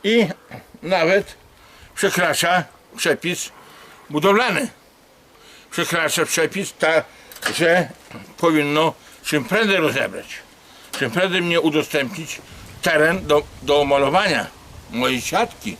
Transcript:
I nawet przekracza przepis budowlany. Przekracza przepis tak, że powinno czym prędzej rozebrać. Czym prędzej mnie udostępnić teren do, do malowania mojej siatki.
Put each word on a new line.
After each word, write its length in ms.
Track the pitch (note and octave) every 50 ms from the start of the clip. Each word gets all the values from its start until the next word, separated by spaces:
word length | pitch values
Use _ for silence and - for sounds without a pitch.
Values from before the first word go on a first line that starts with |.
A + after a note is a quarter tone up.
| -
I 220 | G3+ A3+ A#3+ G#3 D#3 - - - - - - - - - -
nawet 520 | - E3 F#3+ F3 D#3+ E3 F#3+ G3+ G3 - - - - - - - - - - - - - -
przekracza 720 | - - F#3+ - F3 F3+ E3 C#3 - E3+ E3+ F3+ F3+ D#3 - - - _ _ -
przepis 540 | A3 - F3 C#3 - - E3+ F3 - - - - - - - - - - - - - - -
budowlany. 580 | D3 D3 D3+ G3 G3+ G#3+ B3+ A#3 F3+ - B3+ - - _ _ _ _ _ _ _ _ _ _ _ _ - - - - - - _
Przekracza 560 | - - E3+ - E3 E3+ D#3+ D3 - F3 D#3+
przepis 460 | - - E3+ D#3+ D#3 - F#3+ G3 - - -
tak, 260 | E3+ D#3+ E3 D#3 - - - - - - - - - - -
że 340 | - E3+ E3 E3+ F3+ D#3 - - - - - - A#2+ - - -
powinno 580 | - E3+ E3 D#3+ D#3 D3 C#3+ D3 D3+ E3 D#3 - - - - - - -
czym 200 | - D#3+ D3 B2
prędzej 320 | - F3+ G#3+ A3+ G3+ G3
rozebrać. 500 | F3+ D#3+ C#3+ B2 C3+ A2+ F#2+ F#2 - - - - - - - - - - - - - - -
Czym 180 | - - C#3 A#2+
prędzej 320 | A2 F3 F#3 F#3+ F3 F#3
mnie 180 | F3 F3 E3+ E3+
udostępnić 800 | D3+ D#3+ D3 D#3 C#3+ - - D3 C#3 A#2+ - E3 D#3+ - - - - - - - - - - -
teren 440 | - F3+ D#3+ D3+ D3+ D#3+ E3+ D#3 C#3
do, 160 | D3+ D3 D3+ D3+ - - -
do 220 | - C#3 C#3+ D3 D3
malowania 640 | C#3 C#3+ C#3 C#3 C#3+ E3 F#3 G#3 F#3+ D3+ A2+ F#2 - - - - - - - - -
mojej 300 | - A#2 B2+ B2+ C3 B2
siatki. 560 | - - D#3+ - - - - - - G#2+ E2